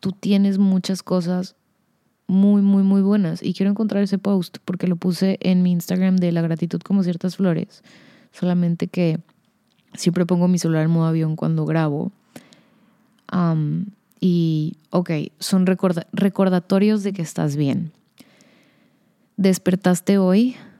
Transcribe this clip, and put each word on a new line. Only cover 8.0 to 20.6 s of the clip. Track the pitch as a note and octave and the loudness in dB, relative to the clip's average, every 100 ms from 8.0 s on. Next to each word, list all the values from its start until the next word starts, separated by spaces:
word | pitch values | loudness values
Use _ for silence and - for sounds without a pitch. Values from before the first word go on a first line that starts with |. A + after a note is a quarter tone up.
| - _ _ | -20 _ _
Solamente | - F#3 F3+ F3 E3+ F3+ | -6 -2 0 0 -2 -4
que | - E3+ E3 - _ _ _ _ _ _ | -2 -2 -2 -8 _ _ _ _ _ _
siempre | - F3 F3 E3+ | -4 -2 0 0
pongo | F3+ F3+ | 2 2
mi | F3+ | 2
celular | E3 D#3+ | 0 0
en | D#3+ | 2
modo | E3 E3 | 2 2
avión | D#3+ D#3+ | 0 -2
cuando | D#3 D#3+ D#3+ | -2 -2 -2
grabo. | D3+ D#3+ D#3 D3 F#3+ - _ - - - _ _ _ _ _ _ - | 0 0 0 -2 -6 -10 _ -20 -20 -20 _ _ _ _ _ _ -6
Am, | F#3 E3+ D#3+ D3+ E3 G3 - _ _ | -2 0 0 -2 -4 -8 -14 _ _
y, | F#3 F3 E3 D#3 D3+ - _ | 0 0 0 0 -4 -8 _
ok, | F#3 F3 D#3 - - | -4 -2 -4 -6 -10
son | - F#3+ F#3 | -2 0 2
recorda-, | F#3 F#3+ E3 - | 0 -2 -2 -6
recordatorios | - G3 F#3+ F#3+ F#3 - G3 G#3 G#3+ | -2 -2 0 0 0 0 0 2 0
de | G3 | -4
que | G3 | -6
estás | D#3+ - D#3 C#3+ | -8 -4 -4 -2
bien. | C#3+ - D#3 - _ _ _ _ _ _ _ _ _ _ _ _ _ - | -2 -2 -6 -12 _ _ _ _ _ _ _ _ _ _ _ _ _ 0
Despertaste | F#3+ F#3 - F3+ F#3 F3+ - G3+ | 0 2 0 0 2 0 2 2
hoy, | F#3 F#3+ B3+ - | 4 2 2 -4